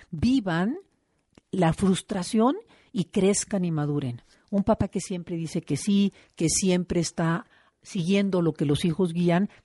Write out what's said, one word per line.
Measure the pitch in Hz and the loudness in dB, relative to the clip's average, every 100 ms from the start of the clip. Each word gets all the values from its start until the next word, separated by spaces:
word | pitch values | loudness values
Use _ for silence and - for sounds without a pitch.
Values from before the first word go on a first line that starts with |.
| - | -16
vivan | 156 233 262 190 165 190 339 - _ _ _ _ _ _ | -2 2 2 0 0 0 -4 -10 _ _ _ _ _ _
la | 190 165 | 0 0
frustración | 160 190 185 - 196 175 220 233 349 - _ _ | 2 2 0 -2 -8 -2 2 2 0 -8 _ _
y | 226 170 | -6 -4
crezcan | - 190 202 - 202 | 0 2 2 -2 -2
y | 180 | -2
maduren. | 156 147 147 135 120 _ _ - | -2 -2 -2 -4 -8 _ _ -6
Un | 202 | -2
papá | 196 214 196 | 0 2 0
que | 196 | -4
siempre | - 180 170 170 | -6 -8 -8 -8
dice | 165 170 | -4 -6
que | - 143 | -4 -4
sí, | - 202 202 - _ | 0 2 2 -2 _
que | - 160 | -2 0
siempre | - 185 180 175 175 | 0 0 0 0 -2
está | 160 - 165 170 - _ _ _ | -2 -2 -2 -2 -6 _ _ _
siguiendo | - 202 165 196 202 180 | -10 -6 0 2 2 2
lo | 170 | 0
que | - | 0
los | 147 143 180 | 0 2 0
hijos | 156 185 | 0 0
guían, | 170 175 170 202 - | 0 2 2 0 -6